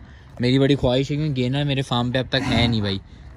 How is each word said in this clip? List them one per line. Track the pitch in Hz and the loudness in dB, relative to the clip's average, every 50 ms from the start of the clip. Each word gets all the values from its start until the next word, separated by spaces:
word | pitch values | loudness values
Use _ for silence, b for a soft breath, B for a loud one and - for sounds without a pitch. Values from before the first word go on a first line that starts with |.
| B B B B B B B - | B B B B B B B -2
मेरी | 120 123 131 135 | 0 2 4 4
बड़ी | 139 139 143 | 4 4 4
ख्वाहिश | 131 139 123 123 135 139 - | 2 2 2 2 2 0 -2
है, | 147 | -2
क्योंकि | 147 156 151 135 | -2 -2 -2 -2
गेना | 127 123 123 135 143 147 | 0 -2 0 0 -2 -2
मेरे | 143 135 135 135 | 0 -2 -2 -2
farm | - 127 120 120 123 | -2 -2 -2 0 0
पे | 120 131 | -2 -2
अब | 127 - | -2 -2
तक | 139 131 135 | -2 -2 0
है | 127 - - - | 0 2 2 2
नहीं | 117 117 107 | 2 0 0
भाई, | 101 98 98 95 B B B B B B B | -2 -2 -4 -6 B B B B B B B